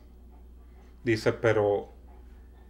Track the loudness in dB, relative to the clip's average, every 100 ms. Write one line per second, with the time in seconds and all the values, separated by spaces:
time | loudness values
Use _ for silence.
0 | -20 -20 -20 -20 -20 -20 -20 -20 -20 -8
1 | -4 -2 -2 0 0 2 2 0 -6 -20
2 | -20 -20 -20 -20 -20 -20